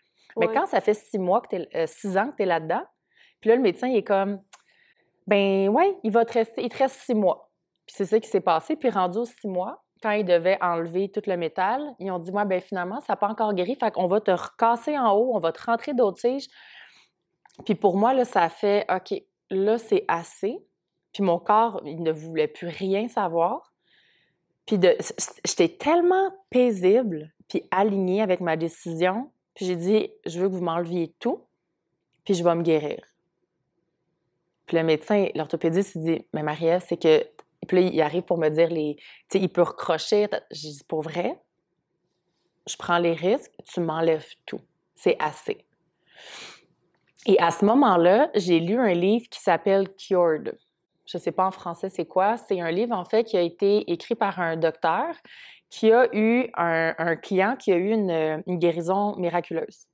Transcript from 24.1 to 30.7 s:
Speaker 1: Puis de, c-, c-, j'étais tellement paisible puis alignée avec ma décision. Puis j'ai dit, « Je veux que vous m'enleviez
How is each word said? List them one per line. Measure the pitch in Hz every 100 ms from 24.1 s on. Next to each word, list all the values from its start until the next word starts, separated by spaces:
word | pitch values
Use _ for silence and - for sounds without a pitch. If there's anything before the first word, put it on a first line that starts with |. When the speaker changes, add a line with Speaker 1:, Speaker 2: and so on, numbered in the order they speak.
| _ _ _ _ _
Speaker 1:
Puis | - 208
de, | 180 -
c-, | - -
c-, | - -
j'étais | - - 170
tellement | - 285 339 349 370 392 381 _
paisible | 247 247 202 180 220 233 160 156 _ -
puis | - -
alignée | 180 208 196 185 196
avec | 214 180
ma | 175 160
décision. | 165 - 175 165 180 202 277 _ _
Puis | - 185
j'ai | 175
dit, « | 175 214 - - -
Je | 170
veux | 190
que |
vous | 185
m'enleviez | 175